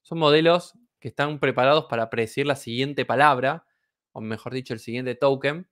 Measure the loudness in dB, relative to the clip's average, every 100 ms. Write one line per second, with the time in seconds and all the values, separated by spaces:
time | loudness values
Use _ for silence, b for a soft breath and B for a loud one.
0 | _ 0 4 6 6 2 0 _ _ _
1 | -12 -4 -4 -2 -2 2 4 4 2 -4
2 | -2 -2 -4 -2 -2 -4 -6 -4 -4 -4
3 | -2 4 4 4 0 -4 _ _ _ _
4 | _ -12 -10 -8 -8 -10 -10 -12 -8 -8
5 | -6 0 0 2 -2 -4 -14